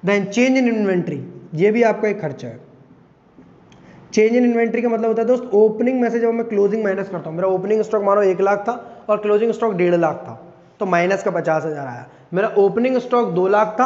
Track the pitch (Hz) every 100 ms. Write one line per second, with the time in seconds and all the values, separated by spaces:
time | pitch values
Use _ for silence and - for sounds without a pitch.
0 | 175 202 190 233 247 262 247 220 208 180
1 | 175 147 - - - 151 196 220 233 208
2 | 214 202 156 135 123 113 - - - -
3 | _ _ _ - - - - - - -
4 | - - 220 240 247 233 233 226 240 226
5 | 226 226 226 247 - 202 214 214 240 262
6 | 240 233 233 233 226 208 202 220 208 190
7 | 196 180 160 160 190 185 190 220 214 214
8 | 202 202 202 175 196 202 202 247 - -
9 | - 208 208 208 226 226 226 190 175 175
10 | 165 147 - 113 - - - _ 190 175
11 | 175 190 196 175 165 156 160 151 135 120
12 | - - - 175 214 208 196 185 247 254
13 | 247 247 226 175 185 208 214 214